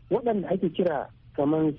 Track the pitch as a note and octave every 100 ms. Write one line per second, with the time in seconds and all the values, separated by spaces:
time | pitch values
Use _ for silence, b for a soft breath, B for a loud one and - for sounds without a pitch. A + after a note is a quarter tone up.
0 | - A3 A#3+ G#3+ E3+ F#3 F3 - F3 C#3
1 | - - - - C#3+ D#3 D#3